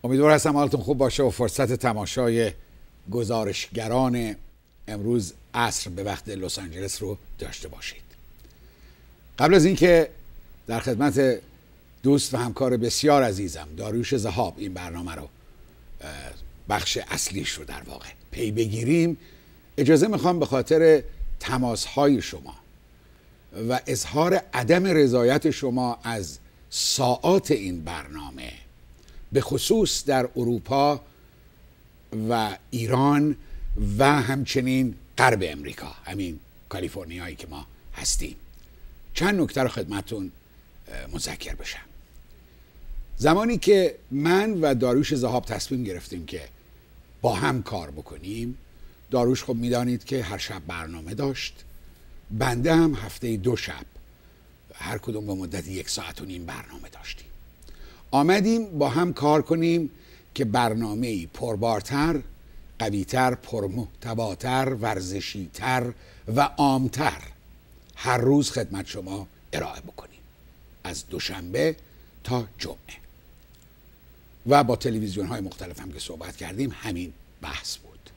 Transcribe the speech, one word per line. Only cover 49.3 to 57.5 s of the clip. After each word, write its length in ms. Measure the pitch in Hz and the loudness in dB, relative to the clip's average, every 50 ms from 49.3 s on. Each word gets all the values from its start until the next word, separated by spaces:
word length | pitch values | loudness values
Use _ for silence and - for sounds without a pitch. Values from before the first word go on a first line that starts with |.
| 131 - - | 2 0 -2
خب 100 | - 123 | -4 -4
می‌دانید 500 | 117 120 120 123 120 123 123 123 117 - | -2 0 0 0 0 0 0 -2 -4 -4
که 180 | - 139 131 | -6 -6 -4
هر 160 | 110 85 104 87 | -4 -6 -6 -8
شب 240 | - - 104 92 73 | -8 -10 -10 -12 -10
برنامه 480 | 78 87 87 82 78 85 82 78 85 110 | -10 -10 -10 -10 -10 -12 -12 -12 -10 -6
داشت، 500 | 107 143 139 131 131 - - - - - - - - - - - - - - - - - - | -4 -2 -4 -4 -4 -8 -10 -12 -14 -20 -20 -20 -20 -20 -20 -20 -20 -20 -20 -20 -20 -14 -8
بنده 440 | 110 110 127 127 120 120 123 165 165 | -2 0 0 0 2 2 4 4 6
هم 200 | 165 165 160 139 | 6 6 4 2
هفته‌ای 420 | 107 104 98 - - 123 117 113 | -2 -6 -10 -10 -8 -4 -4 -4
دو 200 | 104 92 127 117 | 0 0 0 0
شب، 280 | - - - - - - - _ - - - - _ - - - _ _ - - _ _ - - - | 0 -4 -10 -10 -12 -16 -18 _ -20 -20 -20 -20 _ -20 -20 -20 _ _ -20 -20 _ _ -20 -18 -14
هر 200 | - 95 110 104 | -8 -8 -8 -6
کدوم 280 | - 127 107 107 104 | -6 -6 -6 -6 -4
به 80 | 101 98 | -4 -4
مدت 340 | 95 92 85 90 95 82 95 | -4 -6 -6 -6 -8 -8 -6
یک 220 | 95 92 - - | -8 -8 -6 -6
ساعت 300 | - - 92 85 - - | -6 -6 -6 -10 -12 -12
و 40 | - | -12
نیم 220 | 98 92 90 87 | -12 -12 -12 -12
برنامه 420 | 85 - - - - - - - - | -12 -12 -14 -14 -16 -16 -18 -18 -18
داشتیم. 340 | - - - - - - - - - - - - | -18 -16 -14 -14 -14 -14 -14 -18 -20 -20 -20 -20